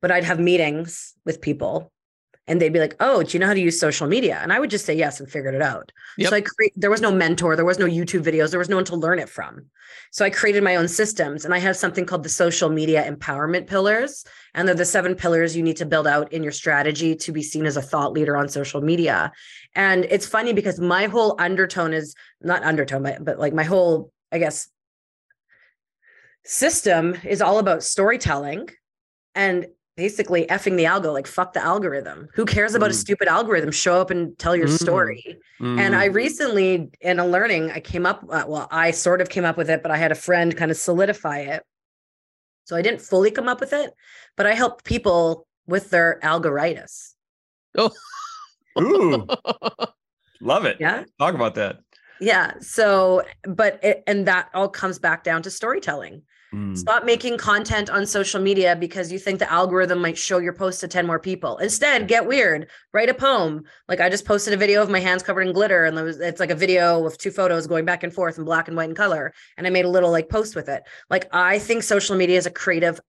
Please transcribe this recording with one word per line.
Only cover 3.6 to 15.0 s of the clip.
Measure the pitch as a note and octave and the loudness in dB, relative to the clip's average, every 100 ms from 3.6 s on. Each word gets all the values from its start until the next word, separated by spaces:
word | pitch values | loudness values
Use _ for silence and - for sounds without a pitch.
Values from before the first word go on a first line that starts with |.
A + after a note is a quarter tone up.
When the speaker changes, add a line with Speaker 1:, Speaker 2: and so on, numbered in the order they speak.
Speaker 1:
use | F3 E3 | 2 2
social | D#3 D3 D3 | 0 0 0
media?" | G#3+ B3 D#2+ | 2 0 -2
And | A#2 | -2
I | G#3 | 0
would | C#4+ | 0
just | G3+ | -4
say | - | -2
yes | D#3 D3+ C3+ | 0 0 -4
and | C3+ | -10
figured | D3+ C3+ | -8 -4
it | C3+ | -2
out. | D3 A2+ - _ - - | -2 -4 -12 _ -20 -4
Speaker 2:
Yep. | F3+ | 0
Speaker 1:
So | G#3 | 0
I | |
cre-, | G3+ - A3 | 0 0 0
there | - G3+ | 2 0
was | G#3+ | 2
no | G#3+ | 2
mentor, | F#3+ E3+ E3+ E3+ | 2 2 2 2
there | D#3+ | 2
was | E3+ F3+ | 2 2
no | F3+ | 2
YouTube | E3+ F3 F#3 | 0 -2 -2
videos, | D#3 D#3+ D#3 | 0 2 2
there | F3 | 0
was | F3+ | 0
no | |
one | G3 F#3 | 0 0
to | F3 | -2
learn | D#3+ F3+ | 0 0
it | C#3 | -2
from. | - D2+ A#1 - _ - - - | -12 -14 -14 -20 _ -20 -20 -16
So | - | -2
I | G3+ | 0
created | G3 G#3+ G3+ | 2 2 4
my | G3 | 4
own | F3+ E3+ | 4 2
systems, | E3+ G#3+ G#3+ D3+ D3 | 2 0 0 -2 -2
and | D3+ | -2
I | F3+ | 0
have | F#3 F#3 | 0 0
something | F3+ F3 | -2 -2
called | F3+ F3+ | -2 -4
the | D#3 | -4
social | - E3+ E3+ E3 | 0 2 2 0
media | D#3 D#3 D#3+ D3 | 0 2 2 2
empowerment | D3 - C#3 D3+ F3+ - | -6 -8 -4 -2 -2 -2
pillars. | G3 G3 G#3+ C4+ - - - - | 0 2 2 -2 -8 -20 -20 -14
And | - F#3 | -2 0
they're | |
the | F3 | 2
seven | F3 G3+ | 2 0